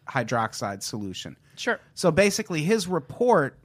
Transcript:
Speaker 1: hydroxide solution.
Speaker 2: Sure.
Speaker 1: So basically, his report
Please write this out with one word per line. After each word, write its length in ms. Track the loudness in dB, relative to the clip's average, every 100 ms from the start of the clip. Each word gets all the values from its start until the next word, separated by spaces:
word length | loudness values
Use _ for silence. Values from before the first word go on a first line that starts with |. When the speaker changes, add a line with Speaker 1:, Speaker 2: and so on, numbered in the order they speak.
| -8
Speaker 1:
hydroxide 760 | -4 -2 0 -2 -4 -8 -6
solution. 540 | -8 -8 -8 -10 -14 -16 _ -8
Speaker 2:
Sure. 220 | -4 -4 _
Speaker 1:
So 160 | -2 2
basically, 520 | 4 4 2 -4 -2
his 260 | 0 0 0
report 680 | -4 -4 0 4 4 4 -2